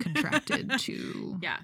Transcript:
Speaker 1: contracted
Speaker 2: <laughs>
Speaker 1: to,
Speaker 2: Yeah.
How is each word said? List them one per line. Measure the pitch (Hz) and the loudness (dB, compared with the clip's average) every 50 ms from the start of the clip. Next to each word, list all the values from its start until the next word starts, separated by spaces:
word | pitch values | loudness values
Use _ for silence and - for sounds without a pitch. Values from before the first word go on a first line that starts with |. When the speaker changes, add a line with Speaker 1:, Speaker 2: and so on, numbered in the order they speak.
Speaker 1:
contracted | 233 175 160 302 285 - - 294 - - - - - 202 | -2 0 2 2 2 4 2 2 2 2 0 0 2 0
Speaker 2:
<laughs> | 262 262 | 0 0
Speaker 1:
to, | - - - - - - - - - - 196 185 | 0 -2 -2 -4 -4 -4 -4 -4 -4 -4 -4 -4
Speaker 2:
Yeah. | 180 160 - - | -2 -2 -4 -4